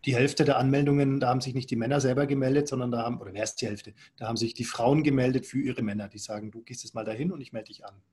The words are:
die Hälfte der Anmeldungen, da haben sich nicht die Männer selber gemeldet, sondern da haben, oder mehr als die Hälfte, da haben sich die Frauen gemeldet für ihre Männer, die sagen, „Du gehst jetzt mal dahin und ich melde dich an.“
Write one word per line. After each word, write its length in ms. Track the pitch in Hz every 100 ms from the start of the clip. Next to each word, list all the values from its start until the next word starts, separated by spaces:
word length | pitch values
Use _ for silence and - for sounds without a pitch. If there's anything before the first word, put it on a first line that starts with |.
| -
die 100 | 123
Hälfte 300 | 139 - 147
der 120 | 131
Anmeldungen, 640 | 131 139 143 143 139 139
da 100 | 127
haben 120 | 131
sich 120 | 131
nicht 160 | 127 127
die 40 | 117
Männer 240 | 113 143
selber 240 | 131 127 143
gemeldet, 440 | 139 131 139 147
sondern 220 | 131 123
da 120 | 120
haben, 160 | 117 120
oder 140 | -
mehr 80 | 98
als 140 | 110 -
die 120 | 117
Hälfte, 260 | 101 - 104 - _
da 100 | 113
haben 100 | 113
sich 160 | 117
die 100 | -
Frauen 400 | 117 - 120 151
gemeldet 420 | 147 135 127 127 -
für 140 | 127
ihre 220 | 139 123
Männer, 240 | 110 101 101
die 120 | 104
sagen, 320 | - 104 107
„Du 100 | 113
gehst 200 | 117 123
jetzt 120 | - 113
mal 80 | 107
dahin 260 | 110 165
und 100 | 170
ich 100 | 127
melde 160 | 117 107
dich 180 | - 101
an.“ 100 | 98 _